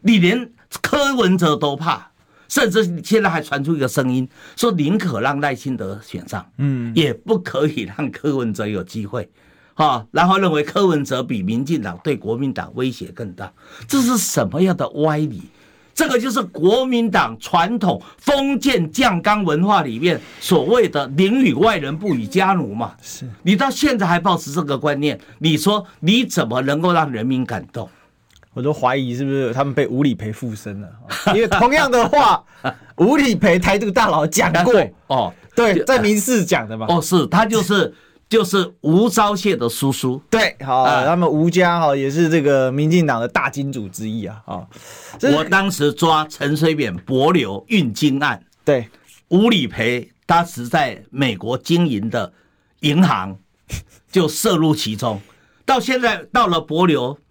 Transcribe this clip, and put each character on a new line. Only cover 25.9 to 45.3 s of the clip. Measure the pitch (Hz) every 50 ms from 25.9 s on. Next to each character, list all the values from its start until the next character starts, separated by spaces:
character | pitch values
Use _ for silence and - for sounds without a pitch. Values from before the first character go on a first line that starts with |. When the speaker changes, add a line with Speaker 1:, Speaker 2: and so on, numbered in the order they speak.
| - _
Speaker 1:
你 | - 160 208 240 262
怎 | 185 - - 147 113
么 | 113 127
能 | 131 135 143 151
够 | 175 180 175
让 | 165 156 143
人 | 123 107 110
民 | 127 135 127 127
感 | - 117 98 - - _
动？ | 120 104 90 _ _ _ _ _ _ _ _ _ - _ _ _
Speaker 2:
我 | 127
都 | 123 143 151
怀 | 151 131 123 127
疑 | 139 135 127 120
是 | 123 139
不 | 135
是 | 135 139 135 120 117
他 | 127 139
们 | 139 127
被 | 131 143
吴 | - 123 127
理 | 147 143 120
培 | - 104 107
附 | 107 - - 123 107
身 | 107 - 107 101 98
了， | 104 90 - - - - - - - 202 180
因 | 202
为 | 226 202
同 | 185 190 214 247 277
样 | 311 311 277
的 | 240 240 233 180
话， | 185 294 269 226 185 147 - _ - - - 135
<laughs> | - - - - - -
吴 | 165 208 285 311
理 | 285 254 220
培 | 180 - 208 170 185
台 | 180 185 196 202
独 | 214 214
大 | 185 254 226 202
佬 | 165 156 151
讲 | 156 - - 175 180
过。 | 160 165
Speaker 1:
啊， | 175
对， | 220 247 208 160 - - _ _ _
哦。 | 143 131 110 87 - _ - - _
Speaker 2:
对， | - 233 220 190
Speaker 1:
就 | 160 -
Speaker 2:
在 | - 269 254
民 | 214 208 214 214
视 | 196 - 254 226 175
讲 | - 185 147 113 104
的 | 113 110
嘛。 | 110 110
Speaker 1:
哦， | 170 170
是， | 151 - 185 175 147 -
他 | - 175 226
就 | 220 226 220
是， | 196 175 208 202 165 - - _ _ _ _ _ _ _
就 | - 220 202
是 | 180 185 196 180 - - _
吴 | - 143 156 180 220 240
钊 | 180 - 214 208 208
燮 | 196 - 208 180
的 | 120 120 117
叔 | - - - 139
叔。 | 131 - - 131 127 135 - _
Speaker 2:
对， | - 226 214 185 - - 131
好， | 131 127 127 131
Speaker 1:
啊。 | 135 147 143 127
Speaker 2:
他 | 139 170
们 | 175 180 165
吴 | 139 151 156 170
家， | 170 180 180 175 170 170
哈， | 165 151 139
也 | 139 135 135
是 | 139 160 175 160
这 | 160 165
个 | 143 143 143 135 131 131
民 | 127 139 151 156
进 | 165 180 170 147
党 | 131 113
的 | 117 120
大 | - - 139 127
金 | - 143 139 139
主 | 135 127 107 95
之 | 90 - 110 110
一 | 107 113 104
啊， | 92 107 107 -
啊。 | - 101 92 87 - - - - - - - - - - -
这 | -
是 | 139